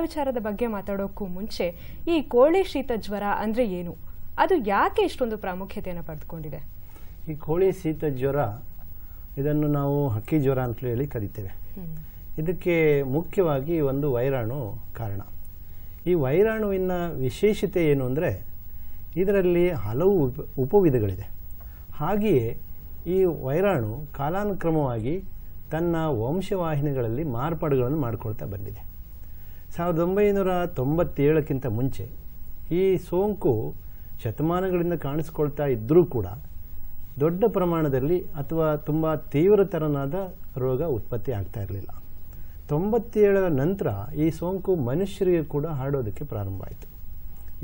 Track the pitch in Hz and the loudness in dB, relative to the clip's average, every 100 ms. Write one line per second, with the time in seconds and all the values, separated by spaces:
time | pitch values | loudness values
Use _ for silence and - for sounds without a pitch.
0 | 330 302 269 247 214 202 240 202 196 196 | 0 -2 -2 -2 -2 -2 -2 -2 -4 -4
1 | 196 - 190 175 220 - 175 - - - | -4 -4 -6 -4 -4 -2 -4 -4 -10 -6
2 | - 330 254 240 277 370 359 294 262 226 | 0 0 4 8 8 8 2 0 -2 -2
3 | 196 202 202 190 214 220 233 180 175 - | -2 -4 -2 0 0 0 0 0 -6 -8
4 | - - - - 320 370 208 202 339 415 | -10 -8 -6 0 4 4 4 2 2 2
5 | 381 - 247 214 202 180 196 - 190 175 | 0 0 -2 -2 -4 -6 -6 -6 -6 -6
6 | 170 156 - 165 156 151 - - - - | -6 -8 -8 -8 -8 -8 -10 -10 -14 -12
7 | - - - 151 - 165 190 180 156 151 | -14 -10 -8 -6 -2 2 2 2 -2 -2
8 | 156 135 135 139 120 110 - - - - | -2 0 0 2 0 -2 -10 -10 -10 -10
9 | - - - - 143 151 151 147 143 143 | -12 -12 -10 -2 0 2 2 2 2 2
10 | 143 107 - 156 135 131 127 113 127 117 | 2 0 0 2 4 2 0 -2 -2 -2
11 | 143 127 98 - 98 - - - 175 160 | -2 -4 -6 -6 -8 -6 -8 -8 -8 -8
12 | 160 - - - 160 170 180 170 156 143 | -10 -12 -8 -4 -2 0 2 4 6 4
13 | 139 139 170 - 175 139 139 170 139 135 | 4 0 0 2 4 4 2 2 2 2
14 | 147 120 135 135 113 143 110 - - - | 2 2 2 0 0 -2 -4 -6 -8 -6
15 | 113 98 - - - - - - - - | -4 -6 -6 -8 -8 -10 -12 -10 -10 -6
16 | - 175 131 156 220 220 208 190 185 180 | 0 2 4 4 4 2 0 0 0 0
17 | 175 - 131 - 208 202 180 180 160 143 | -2 -2 -2 2 2 2 0 2 4 4
18 | 127 135 165 101 - - - - - - | 2 0 0 -2 -6 -8 -8 -8 -6 -6
19 | - 160 196 202 180 175 175 151 104 117 | -6 0 4 4 4 4 4 2 -2 4
20 | 185 202 135 - - - 131 208 175 127 | 4 6 4 0 -6 -2 4 6 6 4
21 | 104 92 - - - - - - - - | 2 -2 -6 -8 -8 -10 -10 -12 -10 -4
22 | 147 202 214 143 113 - - - - - | 0 2 4 4 4 -2 -6 -10 -10 -8
23 | 170 185 185 151 131 151 202 165 110 120 | 0 2 4 2 0 2 4 2 0 -4
24 | 151 - 139 185 208 196 170 160 139 117 | -6 -4 -2 0 -2 0 2 2 2 0
25 | 110 180 - - - - - 156 170 165 | -2 -2 -4 -8 -10 -10 -6 -2 0 2
26 | 160 120 117 175 185 190 165 147 147 135 | 0 0 0 -2 -2 -2 0 0 0 0
27 | 117 117 160 117 151 165 160 135 123 160 | -2 -2 -2 -2 -2 -2 2 2 2 0
28 | 123 110 107 - - 92 104 - - - | -2 -4 -4 -6 -6 -6 -8 -8 -10 -12
29 | - - - - - - - - 175 165 | -14 -12 -12 -10 -10 -12 -8 -4 0 2
30 | 175 196 208 196 185 180 175 175 131 165 | 2 4 4 4 2 2 0 0 0 2
31 | 175 - 143 160 147 135 127 107 135 - | 2 4 4 4 2 -2 0 0 0 0
32 | - - - - - - - 170 190 180 | -4 -8 -10 -10 -8 -6 -2 2 4 2
33 | - 175 208 202 175 110 139 - - - | 2 0 2 2 2 2 0 -6 -10 -12
34 | - - 113 104 156 175 190 180 170 170 | -8 -6 -4 0 0 2 2 2 0 0
35 | 139 151 151 - 147 - 143 120 110 165 | -2 -2 -2 0 -2 0 0 0 6 6
36 | 175 123 92 98 - - - - - - | 6 2 -2 -6 -8 -8 -8 -4 -4 -4
37 | - - 151 180 226 190 180 165 151 131 | -4 0 0 4 2 4 2 2 2 2
38 | 139 180 - 156 139 165 156 151 156 156 | 2 2 0 -6 -2 2 2 2 0 0
39 | 160 156 - 143 185 208 196 165 156 143 | 2 0 0 4 6 6 6 2 0 0
40 | 139 175 190 - - - 127 127 165 117 | 0 -2 -4 -8 -8 -2 0 0 0 -2
41 | - 117 - 110 92 117 98 98 - - | -2 -4 -2 -2 -4 -6 -6 -6 -6 -8
42 | - - - - - - - 151 196 233 | -8 -8 -8 -8 -10 -10 -2 0 2 0
43 | 233 214 202 196 190 139 151 196 139 101 | 0 4 6 6 4 2 2 0 -2 -2
44 | 101 156 160 - 170 190 190 180 120 147 | -4 0 0 0 -4 -2 0 0 2 0
45 | 196 - 185 175 143 147 160 143 135 143 | -2 0 2 2 2 -2 -2 -2 0 0
46 | 107 - - 107 98 98 - - - - | -2 -4 -4 -4 -4 -4 -8 -10 -12 -10
47 | - - - - - - | -8 -8 -8 -8 -8 -2